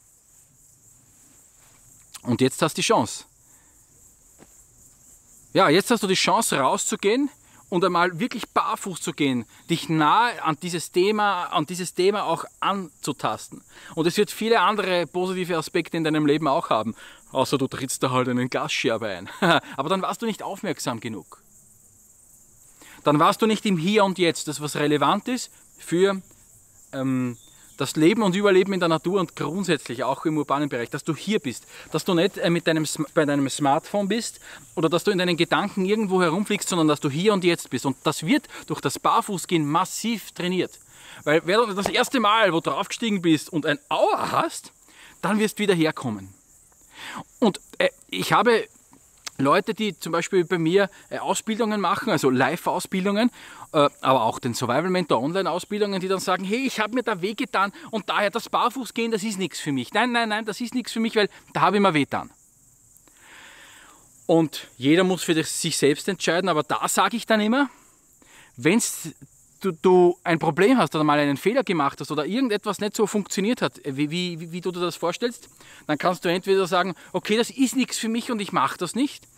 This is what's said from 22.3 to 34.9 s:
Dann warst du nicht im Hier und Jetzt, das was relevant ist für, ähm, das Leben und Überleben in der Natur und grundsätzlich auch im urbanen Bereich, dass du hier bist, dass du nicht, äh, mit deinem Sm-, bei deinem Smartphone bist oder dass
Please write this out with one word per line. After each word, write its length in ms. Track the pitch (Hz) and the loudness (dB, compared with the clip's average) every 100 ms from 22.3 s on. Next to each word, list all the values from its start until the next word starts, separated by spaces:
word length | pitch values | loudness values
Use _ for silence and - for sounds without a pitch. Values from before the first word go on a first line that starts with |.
| - - _ - - - - | -20 -20 _ -20 -20 -20 -4
Dann 160 | 151 147 | 0 4
warst 220 | 175 196 | 4 4
du 40 | 220 | 2
nicht 200 | 214 214 | 2 0
im 120 | 180 | 0
Hier 260 | 170 214 | 2 2
und 140 | 196 185 | 2 2
Jetzt, 300 | 170 151 - | 0 0 -6
das 140 | 135 | -8
was 140 | 147 147 | -6 -2
relevant 520 | 147 147 139 196 - | 0 2 2 2 -2
ist 220 | 247 - - _ - | -6 -6 -16 _ -20
für, 440 | - 165 196 190 - - _ - _ _ - | -4 2 2 2 -8 -20 _ -20 _ _ -14
ähm, 460 | 139 131 131 127 120 - - - - | -6 -2 0 -2 -6 -14 -20 -20 -8
das 180 | 139 - | -4 2
Leben 280 | 160 220 | 4 4
und 120 | 208 180 | 2 2
Überleben 380 | 202 185 196 | 4 4 4
in 60 | 190 | 2
der 100 | 170 | 0
Natur 300 | 160 175 196 | 0 0 0
und 160 | 170 - | -2 -4
grundsätzlich 680 | 147 180 185 156 - 123 | -6 -4 -2 -2 -4 -6
auch 220 | 123 135 170 | -4 -2 -2
im 120 | 156 | -2
urbanen 300 | 143 139 147 | 0 0 -2
Bereich, 220 | 123 117 | -4 -6
dass 140 | 143 | -6
du 120 | - 156 | -6 -6
hier 240 | - 214 | -2 -2
bist, 260 | 139 110 - - - | -2 -8 -14 -20 -8
dass 120 | 160 | -6
du 100 | - | 0
nicht, 240 | 175 190 185 | 2 0 0
äh, 120 | 180 | -2
mit 180 | 170 170 | 0 0
deinem 180 | 160 151 | 0 -2
Sm-, 200 | - 151 | -4 -2
bei 100 | - 147 | 0 2
deinem 220 | 143 135 | 0 -2
Smartphone 580 | - 143 147 - 208 196 | 0 2 2 0 -2 -2
bist 320 | 226 - - - - - - | -2 -4 -10 -18 -20 -12 -2
oder 140 | |
dass 140 | 165 | 0